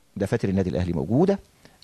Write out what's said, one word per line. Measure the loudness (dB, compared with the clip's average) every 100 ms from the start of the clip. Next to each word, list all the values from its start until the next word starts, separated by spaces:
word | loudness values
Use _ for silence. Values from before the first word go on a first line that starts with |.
| _ -6
دفاتر | -2 -2 0
النادي | 0 0
الأهلي | 0 0
موجودة، | -4 0 2 2 0 -6 _ -20 _